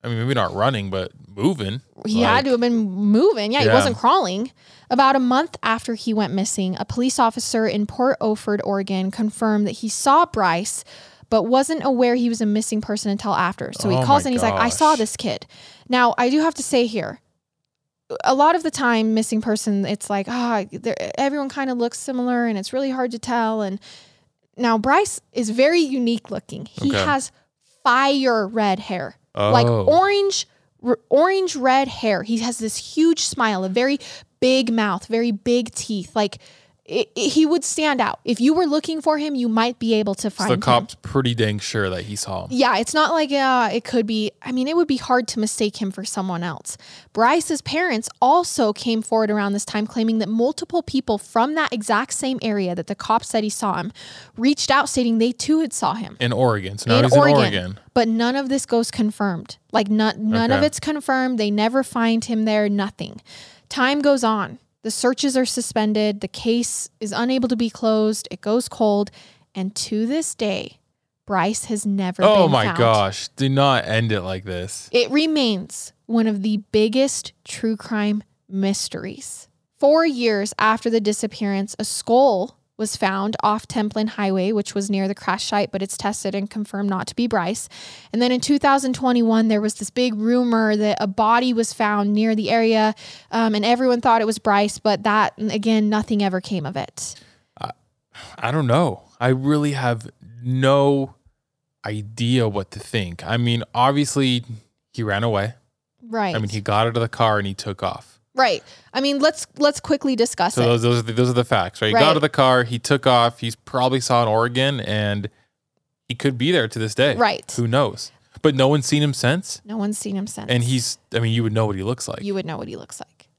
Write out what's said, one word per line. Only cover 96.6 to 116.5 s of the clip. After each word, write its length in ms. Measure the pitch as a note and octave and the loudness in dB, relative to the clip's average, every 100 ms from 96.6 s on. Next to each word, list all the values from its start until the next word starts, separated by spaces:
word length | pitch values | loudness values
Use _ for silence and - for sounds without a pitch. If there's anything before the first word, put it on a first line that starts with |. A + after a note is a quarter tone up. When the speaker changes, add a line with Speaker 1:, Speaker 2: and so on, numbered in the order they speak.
| C#3+ | -4
Speaker 2:
of 100 | - | -6
it. 380 | - - - - - _ _ - | -8 -10 -12 -14 -20 _ _ -14
Speaker 1:
I, 120 | - - _ _ _ - - - | -12 -12 _ _ _ -20 -20 -6
I 140 | A2+ | -2
don't 160 | D3+ C3 | 0 2
know. 380 | C3 E3+ F#2 _ _ | 2 2 -2 _ _
I 100 | B2 | 0
really 440 | C3 C3+ D3+ D3 | 2 2 2 0
have 380 | C#3 B2+ A2+ A2+ _ - A#2 | -2 -2 -2 -6 _ -20 -10
no 720 | B2 B2+ C3+ C#3 C#3 C#3 C3+ - _ _ _ _ _ _ | -4 2 4 6 4 2 0 -8 _ _ _ _ _ _
idea 640 | - G#2+ G#2 A2+ A#2 B2+ A2+ | -8 -8 -8 -4 2 2 2
what 240 | G2+ F#2+ | -2 -6
to 60 | - | -12
think. 460 | - A#2 F2+ E2+ | -4 -4 -4 -8
I 140 | - A#2 | -4 0
mean, 240 | A#2+ A#2 - | 0 0 -2
obviously, 720 | - B2+ C#3 C#3+ C#3+ C3 B2 A#2+ A2 _ _ _ | 2 2 2 0 0 0 0 -4 -16 _ _ _
he 100 | - | -6
ran 220 | G#2+ G2+ | -2 0
away. 300 | A#2 G2+ G#2 A#2+ _ _ _ _ | 0 0 -2 -8 _ _ _ _
Speaker 2:
Right. 320 | A#3 A3+ G3 | -8 -4 -2
Speaker 1:
I 40 | C3 | -2
mean, 120 | G#2 | -4
he 100 | G#2+ | -4
got 260 | G2+ G#2 A#2 | -2 0 2
out 100 | A#2 | 0
of 40 | |
the 60 | A2+ | -4
car 300 | - A2+ G#2 | 0 2 2
and 80 | G2 | -2
he 80 | |
took 280 | G2 - F#2+ | -6 -10 -6
off. 300 | F#2 - - _ _ | -6 -6 -16 _ _
Speaker 2:
Right. 280 | - B3+ F3 - - _ | 0 0 0 -8 -20 _
I 80 | - | -4
mean, 180 | C#4 C#4+ | -2 0
let's, 280 | D4+ - - - | 0 -2 -14 0
let's 240 | C#4+ C#4+ | 0 0
quickly 340 | - C#4+ C#4 | -2 -2 0
discuss 400 | A#3+ A#3 - F3 - | 0 -2 0 -2 2
Speaker 1:
So 40 | |
Speaker 2:
it. 40 | A#2+ | 2
Speaker 1:
those, 160 | A#2+ | 2
those 160 | A#2 A#2+ | 2 0
are 40 | |
the, 100 | A2+ | 0
those 160 | A2+ B2+ | 0 2
are 20 | |
the 100 | B2 | 2
facts, 380 | A#2+ A2+ F2+ - | 2 0 0 -2
right? 80 | A2 | 2
He 60 | |
Speaker 2:
Right. 60 | A2+ | 4
Speaker 1:
got 100 | D3 | 4
out 60 | D#3 | 4
of 60 | |
the 60 | D3 | 2
car, 360 | - C3 B2+ | 4 4 4
he 140 | A#2 A#2+ | 2 -4
took 280 | - C#3 C3 | 0 2 4
off, 340 | B2 A#2 - | 4 4 0
he's 160 | A#2 A2 | -10 -10
probably 420 | - C3 B2+ C3 | -8 -2 0 0
saw 240 | A#2+ A#2+ | 2 2
in 60 | A#2 | 4
Oregon, 500 | A2 A#2 B2 C3+ C3+ | 2 0 0 0 -2
and 500 | G2 G#2+ G#2 G#2 G#2 _ _ _ _ _ _ _ _ | -4 -2 -2 -4 -6 _ _ _ _ _ _ _ _
he 80 | |
could 220 | A#2 C#3+ B2 | -2 -2 0
be 160 | D3 | 0